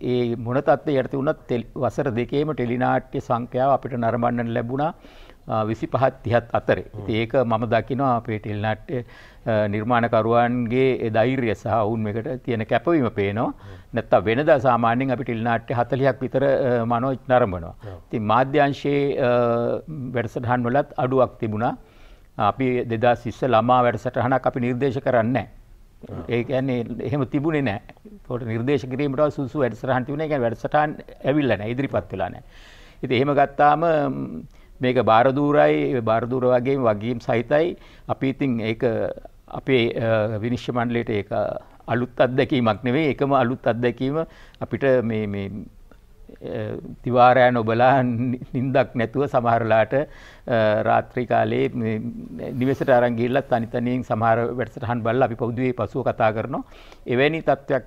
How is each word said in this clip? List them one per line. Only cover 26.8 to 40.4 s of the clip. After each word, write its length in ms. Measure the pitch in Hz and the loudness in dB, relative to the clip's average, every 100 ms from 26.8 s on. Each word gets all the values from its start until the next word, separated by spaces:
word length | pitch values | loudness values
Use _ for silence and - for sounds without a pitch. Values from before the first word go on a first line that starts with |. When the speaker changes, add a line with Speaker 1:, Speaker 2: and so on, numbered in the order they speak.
| 110 113 | -4 -6
Speaker 1:
එහෙම 240 | - 143 127 | -4 -4 -2
තිබුණේ 360 | 147 156 156 | -2 0 0
නැහැ. 200 | 131 101 - - - | -2 -4 -10 -20 -20
ඒකට 420 | 202 - 123 117 | -18 -10 -8 -4
නිර්දේශ 380 | 113 123 147 127 | -4 0 0 -2
කිරීමට 360 | 123 143 135 151 | -4 -2 0 0
සුදුසු 300 | 147 131 151 | 0 -6 -2
වැඩසටහන් 440 | 123 110 135 127 | -2 -2 -2 -2
තිබුණේ. 220 | 123 143 156 | -2 -6 -2
ඒ 40 | |
කියන්නේ 200 | 147 117 | 0 -2
වැඩසටහන් 460 | 113 - 151 151 - - - - | -2 -2 0 0 -4 -16 -6 0
ඇවිල්ලා 320 | 151 135 98 | 2 2 0
නැහැ, 140 | 107 | -2
ඉදිරිපත් 400 | 123 120 107 92 | -4 -2 -4 -4
වෙලා 180 | 92 87 | -6 -6
නැහැ. 140 | 82 - - - - - - | -8 -20 -20 -20 -20 -20 -10
ඉතින් 140 | 190 123 | -2 0
එහෙම 160 | 139 | 2
ගත්තාම, 460 | 143 139 - 147 147 | 2 2 4 4 4
ම්, 640 | 170 156 139 139 135 - - - - - | 2 2 0 -4 -8 -12 -16 -20 -20 -4
මේක 160 | 127 127 | 0 2
භාරදූරයි, 1040 | 107 110 131 135 147 147 151 151 143 131 | 6 6 6 2 2 4 4 4 0 -2
භාරදූර 400 | 110 113 117 127 | 0 0 0 0
වගේම 400 | 123 123 123 139 | 2 2 2 0
වගකීම් 360 | 120 104 113 120 | 2 0 -2 -6
සහිතයි. 580 | - 117 120 147 175 196 - - - | -2 -2 2 0 0 -4 -16 -16 -8
අපි 200 | - 135 | -4 -2
ඉතින් 300 | 135 139 117 | -2 -2 -2
ඒක 240 | 107 113 123 107 98 - - - - | -4 -2 -2 0 -4 -6 -16 -20 -14
අපේ, 460 | - - 131 117 | -8 0 2 2
අ, 440 | - 113 113 107 | 0 0 0 0
විනිශ්චය 340 | 107 | -2